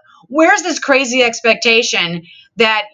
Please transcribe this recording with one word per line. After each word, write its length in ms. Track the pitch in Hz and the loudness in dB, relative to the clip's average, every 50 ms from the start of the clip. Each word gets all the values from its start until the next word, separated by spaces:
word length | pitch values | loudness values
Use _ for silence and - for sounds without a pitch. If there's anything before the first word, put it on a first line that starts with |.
| _ _ _ _ _ _ | _ _ _ _ _ _
where's 340 | 247 311 320 349 403 403 | 0 2 4 4 2 0
this 160 | 320 359 285 - | -2 -6 -6 -4
crazy 440 | - - 277 262 277 233 247 262 | -2 0 0 0 0 0 0 0
expectation 1000 | 247 247 233 - - 233 226 226 - 240 226 226 233 - 226 196 175 170 170 170 165 - - - - _ _ | 0 0 -2 0 0 0 0 2 0 2 2 2 0 0 -2 -4 -4 -4 -6 -8 -10 -14 -20 -20 -20 _ _
that 300 | - 233 220 220 214 208 - | -2 0 0 0 -2 -4 -6